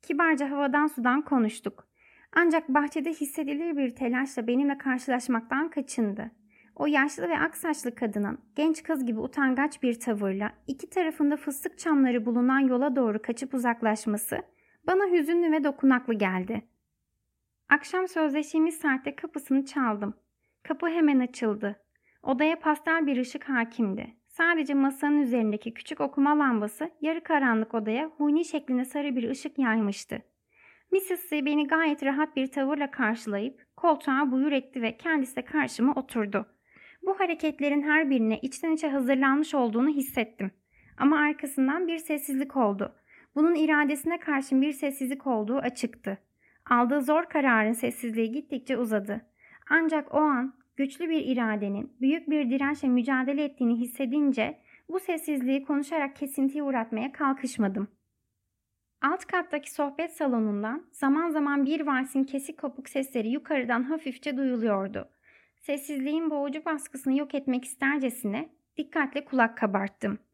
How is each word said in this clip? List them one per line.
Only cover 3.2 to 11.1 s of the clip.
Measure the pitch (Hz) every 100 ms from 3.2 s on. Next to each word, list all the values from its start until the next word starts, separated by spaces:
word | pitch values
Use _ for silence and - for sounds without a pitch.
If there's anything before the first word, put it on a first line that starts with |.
| 285 - 277 294 339 294
bir | 262
telaşla | 240 247 247 269 269 226
benimle | 247 285 277
karşılaşmaktan | 277 254 254 247 240 233 233 262 320
kaçındı. | 311 277 - 220 208 220 _ _ _ _ -
O | 294
yaşlı | 294 285 285 -
ve | 330
ak | 311 -
saçlı | 339 294 247
kadının | 233 233 208 202 - _ -
genç | 311 311
kız | - 320 240
gibi | 220
utangaç | 269 - 269 254 285 -
bir | 254 233
tavırla | 240 214 202 190 208 - -
iki | 269 -
tarafında | - 330